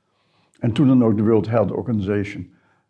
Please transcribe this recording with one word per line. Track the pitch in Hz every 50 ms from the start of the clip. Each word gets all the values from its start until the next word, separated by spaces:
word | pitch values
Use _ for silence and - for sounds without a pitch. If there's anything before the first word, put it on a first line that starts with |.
| _ _ _ _ _ _ _ _ _ _ _ _
En | - 117
toen | 107 - 151
dan | 131 131 127 120
ook | 113 104
de | 104
World | 107 107 113 110 92 107
Health | 117 117 104 87
Organization | - - 90 - 117 104 95 98 104 104 98 - - - 87 - _ _ _ _ _ _ _ _